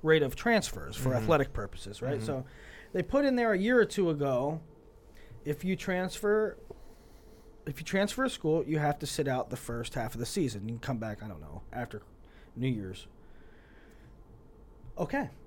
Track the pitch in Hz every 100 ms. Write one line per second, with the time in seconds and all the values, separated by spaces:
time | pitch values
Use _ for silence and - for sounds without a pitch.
0 | 156 160 143 - 240 226 - - - -
1 | 131 127 110 160 - - 101 - 101 101
2 | 123 143 110 139 131 - - - - -
3 | 170 277 285 247 233 196 202 247 214 -
4 | 175 147 139 127 139 160 - - - -
5 | - - - - - 147 185 185 - 180
6 | 185 - 208 214 214 - - - - -
7 | - - - - - - - 139 156 190
8 | 202 - 262 - 156 160 139 156 147 147
9 | 147 - 139 127 - 123 - 117 117 -
10 | 113 113 117 - 143 104 107 117 - 120
11 | 110 104 107 85 73 80 - 117 117 104
12 | - - - - - - 131 113 95 90
13 | - - - - - - - - - -
14 | - - - - - - - - - -
15 | 180 277 247 -